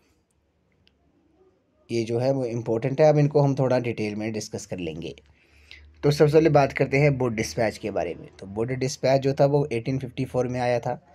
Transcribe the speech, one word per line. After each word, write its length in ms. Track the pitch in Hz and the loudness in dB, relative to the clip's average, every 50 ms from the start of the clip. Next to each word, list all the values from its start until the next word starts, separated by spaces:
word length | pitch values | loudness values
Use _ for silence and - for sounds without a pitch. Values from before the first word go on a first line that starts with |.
| _ _ _ _ _ _ _ _ _ _ _ _ _ _ _ _ _ _ _ _ _ _ _ _ _ _ _ _ _ _ _ _ _ _ _ _ _ - | _ _ _ _ _ _ _ _ _ _ _ _ _ _ _ _ _ _ _ _ _ _ _ _ _ _ _ _ _ _ _ _ _ _ _ _ _ -6
ये 140 | 117 117 113 | -2 -2 -2
जो 140 | 107 117 117 | 0 -2 -2
है 140 | 123 135 139 | 0 0 0
वो 120 | 135 131 | -2 -2
इंपॉर्टेंट 560 | 117 113 120 113 - 113 117 120 135 135 139 | -4 -6 -6 -4 -2 -2 -2 -2 -2 2 4
है, 80 | 156 151 | 4 6
अब 100 | 151 151 | 6 6
इनको 220 | 147 143 - 147 | 4 4 4 4
हम 140 | 143 139 135 | 4 4 2
थोड़ा 240 | 135 135 127 127 127 | 2 0 2 2 0
डिटेल 360 | 123 120 110 107 107 107 104 | 0 -2 -4 -4 -4 -4 -4
में 180 | 107 107 113 110 | -4 -6 -6 -6
डिस्कस 340 | 104 - - - 101 - | -6 -8 -8 -10 -12 -10
कर 120 | - - 92 | -10 -10 -8
लेंगे। 360 | 87 80 78 82 80 76 - - _ _ _ _ _ _ _ _ _ - - - - - _ - - | -8 -8 -8 -8 -10 -12 -14 -14 _ _ _ _ _ _ _ _ _ -20 -20 -20 -20 -20 _ -2 0
तो 80 | 143 | 0
सबसे 220 | 147 151 160 147 143 | 4 4 4 6 6
पहले 180 | 160 160 165 | 6 6 6
बात 220 | 147 147 139 139 - | 4 4 4 2 0
करते 260 | - 139 123 135 135 | -2 -2 0 2 2
हैं 200 | 147 147 135 123 | 4 4 2 2
बोर्ड 160 | 127 123 110 | -2 -4 -2
डिस्पैच 440 | 107 110 - - - 113 107 104 - | -4 -6 -6 -2 -2 -2 -2 -2 -4
के 120 | - 104 | -8 -6
बारे 240 | 95 92 82 87 80 | -4 -4 -4 -4 -6
में। 140 | - 85 - - - | -10 -14 -20 -18 -18
तो 60 | 98 | -16
बोर्ड 260 | 95 98 107 113 123 131 | -12 -6 -6 -4 -4 -4
डिस्पैच 480 | 127 127 139 - - - 127 135 135 | -4 -4 -6 -6 -2 0 2 2 2
जो 140 | 127 139 135 | 2 0 0
था 120 | - 143 | 2 2
वो 220 | 139 143 147 143 147 117 | 2 2 0 0 0 -4
एटीन 260 | 117 113 135 135 131 | -4 -4 -4 -6 -6
फिफ्टी 260 | - 120 - - 131 | -6 -8 -8 -8 -8
फ़ोर 240 | 131 - 127 123 123 | -4 -2 -4 -2 -2
में 120 | 123 123 | -2 -2
आया 200 | 123 123 123 120 | -2 0 0 0
था। 260 | 117 123 123 - _ _ | -2 -4 -8 -8 _ _